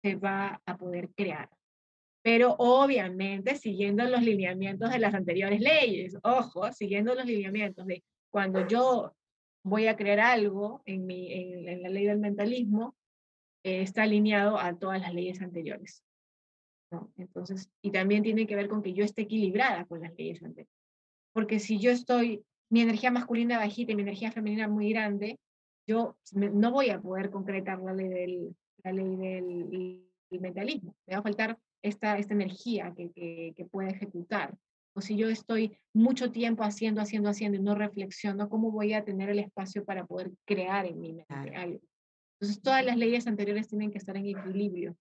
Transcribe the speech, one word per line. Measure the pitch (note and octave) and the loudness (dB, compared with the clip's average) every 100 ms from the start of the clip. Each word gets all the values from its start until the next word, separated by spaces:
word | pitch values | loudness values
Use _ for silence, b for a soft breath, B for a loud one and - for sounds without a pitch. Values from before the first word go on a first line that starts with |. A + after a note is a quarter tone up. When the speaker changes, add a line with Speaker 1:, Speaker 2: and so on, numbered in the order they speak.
Speaker 1:
se | G3+ G3 | -2 -2
va | G3 G3 G3 G3 - | -2 -2 -4 -6 -10
a | G3 | -8
poder | F3+ F3 F3 | -6 -8 -8
crear. | - G3 D3+ - _ _ _ _ _ _ _ | -4 -4 -4 -12 _ _ _ _ _ _ _
Pero | A3+ A#3 B3 - | 4 6 6 6
obviamente | A#3+ B3+ C#4 B3+ F#3 F#3 G3 G3 G3+ C#4+ | 8 8 8 4 0 -2 -2 -2 -2 -2
siguiendo | A3+ F#3+ G3+ G3+ B3 | -2 0 2 2 4
los | B3 | 4
lineamientos | A#3 G3+ F3+ F#3 G3 G3 A3+ | 4 2 0 -2 -4 -2 -2
de | B3+ | 2
las | G#3+ | 2
anteriores | G3+ F3+ F3 G3 G#3+ | 2 0 0 2 2
leyes, | B3+ D#4 B3+ F3+ F3+ F3+ | 6 6 4 0 -4 -2
ojo, | A3+ B3+ B3 C4 - | 2 2 2 -4 -4
siguiendo | - G3+ G3+ A3 | -4 -2 0 2
los | B3+ B3+ | 0 0
lineamientos | G#3+ F#3+ G#3 G3+ F#3+ F#3 | -2 0 -2 -2 -4 -6
de | E3+ _ _ _ | -6 _ _ _
cuando | G3+ F#3+ F#3+ F#3 | 0 2 2 2
yo | A3+ C4 B3 - _ _ _ _ _ | 4 4 4 0 _ _ _ _ _
voy | F#3+ G#3+ A3 | 0 2 2
a | G#3+ | 2
crear | G3+ G3+ | 4 6
algo | A#3 A#3+ G#3 G3 G#3 B3+ - | 6 6 2 0 -4 -6 -8
en | F#3+ F#3 | -6 -6
mi, | F3+ F3+ | -8 -8
en, | F#3 F3+ F3+ F3 | -8 -8 -10 -10
en | F3+ | -8
la | F3+ | -4
ley | G3 G3+ | 0 2
del | G#3 | 2
mentalismo, | G#3 G3+ G#3 B3+ A3 G#3 B3 _ _ _ _ _ _ _ | 0 0 0 0 2 2 0 _ _ _ _ _ _ _
eh, | F#3+ F#3 | -4 -2
está | F#3+ A3+ | 0 2
alineado | A3 G#3 G#3 G#3 G3+ G#3+ | 4 6 6 6 4 2
a | F3 F3 | -2 -2
todas | F#3+ F#3+ | -4 -2
las | F3+ | -4
leyes | F3 F3+ F#3 | -4 -4 -6
anteriores, | F3+ F3 D#3+ - G3 - _ _ _ _ _ _ _ _ _ | -8 -8 -8 -10 -14 -20 _ _ _ _ _ _ _ _ _
¿no? | E3+ G#3 - | -14 -14 -16
Entonces, | F#3 F3+ F3+ F#3+ - _ | -14 -12 -8 -10 -12 _
y | G3+ | -2
también | F#3+ F#3+ G#3 | 0 4 4
tiene | A3 A3 G#3+ | 4 2 0
que | G3+ | 0
ver | G3+ | -2
con | G#3+ | -2
que | G3 | -2
yo | F3+ | 0
esté | G#3 - | 0 0
equilibrada | G#3 A3 G3 G3+ C4 F3+ F3 | -2 0 2 2 2 0 -4
con | E3+ | -10
las | E3 E3+ | -10 -8
leyes | D#3+ E3 | -10 -8
anteriores. | E3 D#3 D3+ _ _ _ _ _ _ | -14 -16 -20 _ _ _ _ _ _
Porque | A3+ G#3 A3 | -2 0 0
si | G#3 G#3+ | 0 2
yo | A#3+ | 4
estoy, | B3 B3 B3 A#3 G#3+ _ _ _ | 2 2 2 2 -2 _ _ _
mi | A3+ | 4
energía | A3+ G#3+ B3+ | 6 4 2
masculina | B3 A#3+ A#3 A#3 A#3 | 0 0 0 2 2
bajita | G#3 G#3 A#3+ | 0 -2 -2
y | G#3+ | -2
mi | |
energía | G3+ G3 A3 | -2 -4 -6
femenina | A3+ G#3+ G#3+ G#3+ | -4 -4 -2 0
muy | G#3 G#3 | 0 0
grande, | A3 G#3+ G3+ G#3 B3+ _ _ _ _ - | 0 0 -2 -4 -8 _ _ _ _ -2
yo | A3 A#3 - - | 0 0 -6 -6
me, | G3 G3+ | 0 2
no | G#3 A#3 | 4 4
voy | C4+ C4 | 4 2
a | F3+ | 0
poder | E3+ F#3 G3+ | -4 -4 -4
concretar | G3 G3 F#3+ F#3+ F#3 | -6 -6 -6 -4 -6
la | F#3 | -6
ley | F#3+ F#3+ | -4 -4
del, | F3+ F3+ F3+ E3+ F3 _ _ | -4 -4 -6 -8 -14 _ _
la | F#3+ | -6
ley | F#3 F#3+ F#3 | -4 -2 -4
del, | F#3 F#3 F3+ F3 E3+ F#3 F#3 F#3 _ _ _ | -4 -6 -6 -6 -6 -6 -6 -10 _ _ _
del | F#3 | -8
mentalismo. | F#3 F3+ A3 D4+ F3 _ - | -8 -6 -6 -6 -10 _ -8
Me | |
va | F#3+ | -4
a | |
faltar | G#3 G#3 A3 A3+ _ _ | -4 -2 -4 -4 _ _
esta, | G#3 G3+ G#3+ G#3 | -6 -4 -2 -2
esta | G3+ | 0
energía | G#3 F#3+ F#3 A#3+ G#3+ F3 F3 | 0 -2 -6 -4 -4 -4 -10
que, | F3 | -14
que, | F3 E3+ E3 E3 D#3+ | -10 -12 -10 -12 -12
que | E3+ | -10
pueda | G3 F#3+ | -6 -4
ejecutar. | F#3+ G3+ F3 F3 G#3 - - _ _ _ | -6 -8 -10 -6 -4 -4 -12 _ _ _
O | G3+ | -10
si | F#3+ G#3 | -4 0
yo | A3 | 0
estoy | A3+ - A3 A3 - _ | 0 0 0 0 -4 _
mucho | G#3+ A#3 C4 B3 | 6 6 4 -2
tiempo | A3+ A#3 A3+ | 0 0 2
haciendo, | G#3+ G#3 A3 G#3+ | 0 0 0 0
haciendo, | G#3 G#3+ G#3 | -2 0 0
haciendo | G3+ G#3+ G3 | 0 0 0
y | |
no | G3+ | 2
reflexiono, | G#3 G#3 G3+ F#3+ - G#3 G3 G#3 | 2 0 -4 -10 -6 -4 -2 -2
¿cómo | A3 A3 | 0 0
voy | G#3+ G#3 | 0 0
a | G#3+ | 0
tener | G#3 G3 G3 | -2 -4 0
el | G3+ | 0
espacio | G3+ - F#3+ G3+ | -2 -8 -6 -6
para | G3+ F#3+ F3+ | -6 -6 -6
poder | F3+ F#3 F#3 | -8 -8 -12
crear | - G3+ F#3 G3 F#3 | -4 -2 0 -2 -2
en | E3 | -6
mi | E3 | -10
mente | E3 D#3+ | -12 -12
Speaker 2:
Claro. | C#3 C#3 | -10 -8
Speaker 1:
algo? | - F3+ G3+ _ _ _ _ _ _ | -8 -8 -10 _ _ _ _ _ _
Entonces, | G3+ G#3 | -4 -2
todas | C4+ C4 | 2 4
las | B3+ A#3+ | 4 2
leyes | A3+ A#3+ A#3 | 2 2 0
anteriores | G#3 G3+ G#3 A3 | -2 0 -2 -2
tienen | G#3 G#3 | -4 -4
que | G3+ | -6
estar | G3 F#3+ | -8 -6
en | G3+ | -6
equilibrio. | F#3+ F#3+ F#3+ G3+ F3 E3+ E3+ | -6 -6 -2 -2 -2 -8 -10